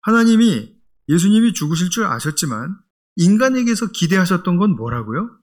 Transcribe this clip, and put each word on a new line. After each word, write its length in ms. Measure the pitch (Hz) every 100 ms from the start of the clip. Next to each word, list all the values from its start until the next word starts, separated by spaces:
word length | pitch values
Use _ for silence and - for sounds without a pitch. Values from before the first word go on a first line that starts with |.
하나님이 720 | - 233 226 226 233 127 - _ _ _ -
예수님이 440 | 165 190 220 233
죽으실 380 | 175 151 165 180
줄 140 | 226
아셨지만 760 | 208 113 147 151 151 110 143 196 _ _ _ -
인간에게서 720 | 170 214 262 262 233 220 226
기대하셨던 680 | - 165 190 180 180 185 175
건 200 | 208 127
뭐라고요? 640 | 113 120 107 127 233 _